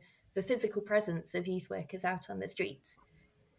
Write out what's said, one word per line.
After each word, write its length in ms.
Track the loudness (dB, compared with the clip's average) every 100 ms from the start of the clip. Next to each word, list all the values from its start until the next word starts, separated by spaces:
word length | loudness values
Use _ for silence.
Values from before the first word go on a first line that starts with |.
| -10 _ _
the 100 | -4
physical 380 | 2 2 2 0
presence 540 | 2 4 4 0 -2 -2
of 120 | 0
youth 220 | -2 -2
workers 360 | -6 -6 -2 -2
out 240 | -2 -4
on 100 | -6
the 80 | -4
streets 500 | -2 -2 -2 -6 -6 -10 -20 -20 _ _